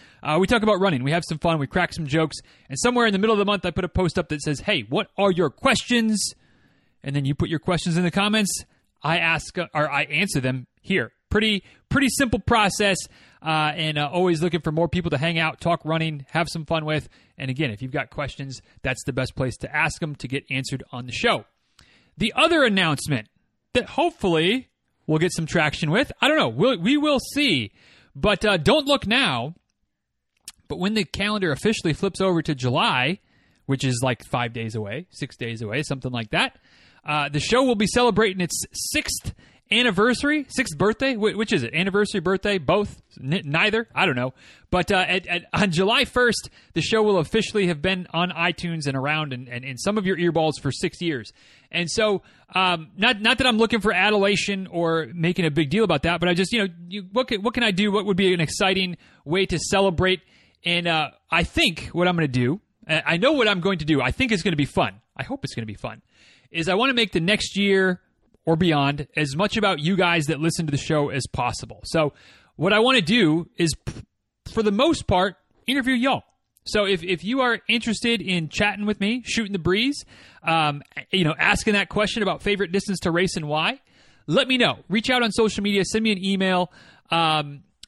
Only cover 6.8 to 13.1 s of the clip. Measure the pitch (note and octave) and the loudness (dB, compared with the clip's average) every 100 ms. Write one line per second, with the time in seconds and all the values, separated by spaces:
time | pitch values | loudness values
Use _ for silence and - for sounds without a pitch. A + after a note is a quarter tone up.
6.8 | _ _ C#3 C#3+ C3+ D3 F3+ D#3+ - F3 | _ _ -6 -2 -2 -2 0 -2 0 -2
7.8 | F3+ E3 F3 G3 G#3 G#3+ G3+ - - _ | 0 0 2 0 0 2 0 -4 -10 _
8.8 | _ _ D3+ E3+ E3 D#3+ - - E3 D3+ | _ _ -2 0 2 0 -4 -8 -4 -2
9.8 | D3+ C#3 D3+ D3+ G3+ D3 B2+ B2+ B2+ _ | 0 0 -2 -2 0 0 -2 -4 -8 _
10.8 | - F#3+ A2+ _ - G3+ A3 G3+ - - | -2 -2 -2 _ -2 0 2 0 -4 -20
11.8 | - C#4 C4+ - C4 G#3+ - A#3 G3+ - | -2 0 2 2 0 0 2 2 2 2
12.8 | G3+ F#3 - | 0 0 -6